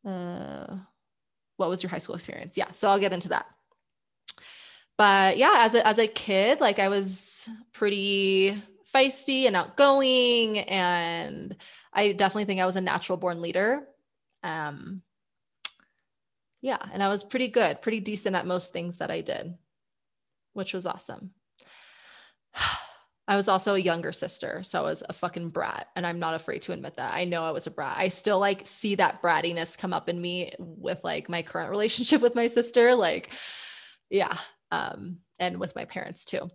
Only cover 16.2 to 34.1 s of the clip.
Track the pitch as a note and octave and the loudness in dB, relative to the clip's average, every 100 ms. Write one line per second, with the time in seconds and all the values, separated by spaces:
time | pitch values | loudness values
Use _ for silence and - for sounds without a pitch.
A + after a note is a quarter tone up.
16.2 | _ _ _ _ C#4 B3 - - G3 G3+ | _ _ _ _ -6 -6 -6 -2 0 0
17.2 | G3 B3+ B3 A#3+ F#3+ D3 - A3 G3+ G#3 | -4 -2 0 2 2 0 -4 -4 -4 -4
18.2 | G#3 F#3 F3+ F3+ F3 F3 F3 F3 E3 E3 | -2 -2 -2 -4 -4 -6 -8 -8 -6 -6
19.2 | D#3+ - - F3 _ _ _ _ _ _ | -6 -8 -8 -14 _ _ _ _ _ _
20.2 | _ _ _ - F#3+ F#3 F3+ - - - | _ _ _ -10 -8 -6 -8 -10 -12 -14
21.2 | F#3+ _ _ _ - - - - - - | -16 _ _ _ -20 -20 -20 -20 -20 -20
22.2 | - _ _ - - - - - _ _ | -20 _ _ -4 -2 -2 -8 -20 _ _
23.2 | - G3 G3 F#3+ G3 G3 F3+ E3+ E3 - | 0 0 4 2 2 0 2 0 -4 -6
24.2 | - - - - F#3 F3 D3 D#3 - - | -4 -6 -6 -8 -4 -2 -2 -4 -8 -8
25.2 | F3+ F3 E3+ F3 - - - - F3 E3+ | -6 -6 -8 -6 -6 -6 -10 -6 -6 -4
26.2 | E3 D#3+ - - - E3+ C#3 - B2+ - | -4 -4 -6 -8 -8 -10 -10 -8 -6 -4
27.2 | F3 F3 D#3+ D#3 D#3 - C#3 - F#3 F#3 | -2 -2 -2 -4 -8 -8 -8 -2 -2 0
28.2 | - G3 G3+ G3 - - A3 G3 F3+ - | 0 2 2 0 -6 -6 -4 2 2 2
29.2 | F3+ D#3 E3+ E3+ E3 - F#3+ E3+ - F3 | 0 2 0 -4 -6 -6 -4 -4 -4 -6
30.2 | F3 F3+ F3+ - E3+ D#3+ F3+ F3+ E3+ D#3 | -4 -6 -8 -10 -16 -10 -6 -6 -4 -6
31.2 | - E3+ E3 F3 E3+ G3+ G#3+ G#3+ B3 D#4 | -4 -6 -6 -6 -4 -2 0 2 4 6
32.2 | A#3 A#3+ A#3 A#3 A#3 B3 A#3+ B3 F3+ D#3+ | 6 2 0 0 2 6 6 6 4 0
33.2 | - - - - - - - _ _ | -6 -14 -14 -14 -16 -18 -20 _ _